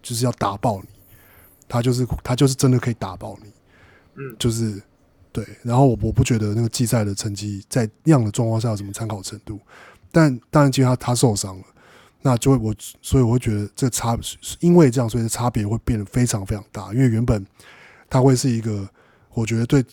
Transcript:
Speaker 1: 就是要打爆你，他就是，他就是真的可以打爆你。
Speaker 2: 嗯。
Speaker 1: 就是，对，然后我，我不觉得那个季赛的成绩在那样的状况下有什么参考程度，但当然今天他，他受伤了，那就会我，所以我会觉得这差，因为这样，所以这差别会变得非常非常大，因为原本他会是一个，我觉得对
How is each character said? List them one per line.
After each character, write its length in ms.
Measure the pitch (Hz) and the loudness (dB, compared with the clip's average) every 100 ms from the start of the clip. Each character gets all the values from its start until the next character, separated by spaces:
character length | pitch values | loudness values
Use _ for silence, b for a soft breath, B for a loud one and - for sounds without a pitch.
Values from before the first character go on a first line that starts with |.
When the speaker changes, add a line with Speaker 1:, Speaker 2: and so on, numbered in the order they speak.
Speaker 1:
就 140 | - 113 | -8 -4
是 80 | |
要 80 | 123 | -4
打 220 | 117 104 101 | -2 -4 -2
爆 220 | 127 98 | -4 -4
你， 60 | - - _ b b b b _ _ | -10 -20 _ b b b b _ _
他 140 | 123 | -2
就 100 | 120 | 0
是， 160 | 123 123 - | 0 -2 -4
他 120 | - 127 | -4 2
就 120 | 139 | 2
是 60 | |
真 180 | 131 135 | 4 2
的 80 | 127 | 2
可 120 | 123 | 0
以 20 | |
打 240 | 113 95 90 | -6 -8 -10
爆 200 | 110 101 | -14 -16
你。 60 | 104 _ _ b b b b - | -20 _ _ b b b b -16
Speaker 2:
嗯。 200 | 135 - | -16 -4
Speaker 1:
就 100 | 120 | -2
是， 320 | 113 110 101 - _ _ _ _ | -2 -4 -6 -14 _ _ _ _
对， 120 | - 104 - | -12 -10 -12
然 140 | 120 120 | -2 4
后 100 | 139 | 4
我， 100 | 110 | 2
我 80 | 110 | 0
不 120 | 107 | 0
觉 160 | 135 113 | 2 2
得 140 | 104 | 0
那 80 | 107 | 0
个 80 | 117 | -2
季 160 | - 120 | 0 0
赛 180 | 123 | 0
的 100 | 104 | 0
成 220 | 98 113 101 | -4 -8 -8
绩 260 | 104 101 - | -8 -10 -4
在 220 | 139 110 _ | -2 -2 _
那 80 | - | 2
样 100 | 151 | 4
的 80 | 110 | 2
状 160 | 101 113 | 0 0
况 140 | 110 | 0
下 80 | 117 | -2
有 80 | 107 | -4
什 80 | 98 | -8
么 80 | |
参 120 | 98 110 | -10 -8
考 160 | 104 | -8
程 160 | 95 104 | -12 -16
度， 160 | - 104 _ B B B _ | -14 -16 _ B B B _
但 280 | 170 156 123 _ | 2 2 2 _
当 140 | 156 | 2
然 80 | 143 | 4
今 100 | 131 | 4
天 80 | 127 | 2
他， 60 | 127 | 2
他 180 | - | -2
受 220 | 120 131 101 | 2 2 2
伤 220 | 98 95 | -6 -12
了， 60 | - _ b b b b | -20 _ b b b b
那 160 | 139 120 | 0 2
就 140 | 135 | 2
会 60 | 131 | 2
我， 160 | 110 104 - - | 0 -6 -10 -18
所 180 | - 135 | -2 2
以 40 | |
我 100 | 120 | 2
会 60 | 123 | 2
觉 140 | 117 | 0
得 160 | 104 104 - | -4 -6 -4
这 140 | 127 | -4
差， 280 | - 120 117 - - - - | -2 -4 -4 -6 -14 -14 -2
因 120 | 175 | 4
为 160 | 175 147 | 6 6
这 120 | 120 | 4
样， 80 | 117 | -2
所 100 | 123 | -2
以 40 | |
这 40 | 113 | -4
差 220 | - 120 | -2 -2
别 180 | 117 104 | -2 -4
会 100 | 113 | -4
变 160 | - 113 | -2 -4
得 60 | 101 | -4
非 200 | - 123 | 0 0
常 200 | 110 98 | -2 -4
非 100 | 107 | -8
常 80 | - | -8
大， 220 | - 95 | -14 -6
因 60 | 113 | 2
为 100 | 131 | 2
原 140 | 110 120 | 2 0
本 200 | 110 98 B B B B B _ | -2 -4 B B B B B _
他 120 | 135 | 2
会 120 | 135 | 4
是 160 | 127 135 | 4 0
一 120 | 117 | -2
个， 260 | 110 104 98 b b b b | -4 -6 -8 b b b b
我 120 | - 110 | -6 -2
觉 120 | 113 | -2
得 80 | 117 | 2
对 180 | 143 123 | 0 0